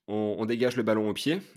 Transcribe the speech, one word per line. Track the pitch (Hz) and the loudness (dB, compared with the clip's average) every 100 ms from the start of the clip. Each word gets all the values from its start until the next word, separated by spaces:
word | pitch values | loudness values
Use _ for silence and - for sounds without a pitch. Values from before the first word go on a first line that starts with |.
| - | -6
on, | 107 107 101 | -2 -2 -2
on | 110 | -2
dégage | 117 123 123 | 0 0 2
le | |
ballon | 110 110 107 | 2 2 2
au | |
pied, | 101 139 180 - | 0 -2 -2 -4